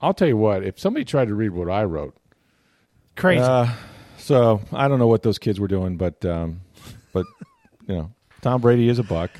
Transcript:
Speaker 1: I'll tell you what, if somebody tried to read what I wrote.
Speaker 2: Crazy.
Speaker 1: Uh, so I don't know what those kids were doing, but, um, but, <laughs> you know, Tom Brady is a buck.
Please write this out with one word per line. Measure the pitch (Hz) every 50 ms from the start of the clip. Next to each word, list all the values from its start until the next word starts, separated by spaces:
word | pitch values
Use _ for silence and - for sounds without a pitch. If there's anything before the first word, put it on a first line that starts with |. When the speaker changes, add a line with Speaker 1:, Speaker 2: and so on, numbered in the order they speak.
Speaker 1:
I'll | 143 170 196
tell | - 190
you | 156 117
what, | 107 110 107 101 95 98
if | 98 - -
somebody | - 196 247 302 247
tried | - - 139 127 107
to | 104
read | 104 113 104
what | 87 87 87 87
I | 95 104 107
wrote. | 92 80 76 73 67 - _ _ _ _ _ _ _ _ _ _ _ _ _ _ _ _ _ _ _ -
Speaker 2:
Crazy. | - - 185 175 127
Speaker 1:
Uh, | 123 127 127 127 120 120 117 - - - - - - - -
so | - - - 143 123 120 117 110 101 104 -
I | - - 139
don't | 139 139 127
know | 120
what | 113 113 110 -
those | 113 98 -
kids | - 117 98 98
were | 101
doing, | 92 98 95 92 92 90
but, | 80 92 87 - - -
um, | 87 85 82 82 82 82 92 92 _ _ - - - - - _ _ -
but, | 92 92 - - - - _ _
<laughs> | _ _ _ _ _ -
you | - 98
know, | 85 78 92 - _ _ _ _ _
Tom | - 120 127 123
Brady | 117 120 120 120 117 120
is | 120 123
a | 110
buck. | - 95 82 87 95 -